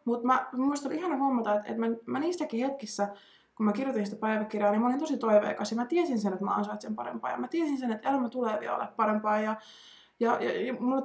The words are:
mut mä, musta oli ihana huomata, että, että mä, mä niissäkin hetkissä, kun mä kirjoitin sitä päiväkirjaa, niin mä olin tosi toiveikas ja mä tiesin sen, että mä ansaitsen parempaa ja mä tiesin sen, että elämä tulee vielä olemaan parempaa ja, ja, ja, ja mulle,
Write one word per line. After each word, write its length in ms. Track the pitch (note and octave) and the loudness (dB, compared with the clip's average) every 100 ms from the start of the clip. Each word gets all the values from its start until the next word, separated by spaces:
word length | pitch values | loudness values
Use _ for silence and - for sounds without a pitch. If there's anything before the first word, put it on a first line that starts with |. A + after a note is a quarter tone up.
mut 200 | A#3 A#3 | -2 0
mä, 220 | B3 C4 - | 4 2 2
musta 360 | B3+ C4+ C#4+ C4 | 0 0 0 -2
oli 80 | D#4 | -2
ihana 200 | F4+ C4+ | -2 0
huomata, 380 | C4+ A#3+ G#3 | 2 2 2
että, 140 | G#3 G#3 | 0 0
että 120 | A3+ | -2
mä, 60 | A3+ A3+ - | -2 -2 -4
mä 120 | C4 | -2
niissäkin 480 | D#4+ F4 D4+ A3+ C4+ | -2 -2 -4 -2 -2
hetkissä, 420 | C4+ G#3 - G3+ G3+ - - _ | -4 -6 -4 -4 -4 -20 -20 _
kun 120 | - G#3+ | 0 0
mä 60 | |
kirjoitin 340 | A#3 C4+ A3+ G3+ | 2 0 -2 -2
sitä 120 | - | -2
päiväkirjaa, 500 | G#3+ G#3+ G#3+ G#3 G3+ | -2 0 -2 2 2
niin 100 | G#3+ | 4
mä 60 | B3 | 2
olin 120 | C#4 | 2
tosi 180 | D#4 B3 | 0 0
toiveikas 520 | A3+ G#3 G#3+ - G#3 | 6 6 6 -2 -2
ja 60 | A3+ | -2
mä 100 | B3 | 0
tiesin 320 | E4+ E4 A3+ | 2 2 2
sen, 120 | G3+ | 0
että 120 | F#3 | 0
mä 60 | G3+ | 0
ansaitsen 400 | G3+ G#3 G#3+ A3 | 0 -2 -6 -8
parempaa 360 | G#3+ A#3 A#3 B3+ | -6 -6 -6 -6
ja 60 | B3 | -4
mä 100 | B3 | -2
tiesin 300 | E4 D#4 C4 | 0 0 0
sen, 140 | B3 | -2
että 160 | G#3+ C4 | -2 0
elämä 200 | C#4 A#3 | 0 0
tulee 320 | B3 A3+ G#3+ | -2 -2 -2
vielä 140 | - - | -2 -4
olemaan 180 | G#3 - | -4 0
parempaa 440 | A3 G#3+ G#3+ G#3+ | 2 2 2 0
ja, 160 | G#3+ G#3+ - - - - - - | 0 -4 -10 -20 -20 -20 -10 0
ja, 180 | A#3 - | 0 2
ja, 180 | A3 - A#3+ | 0 -2 -2
ja 80 | B3 | 0
mulle, 220 | B3 C4+ | 0 0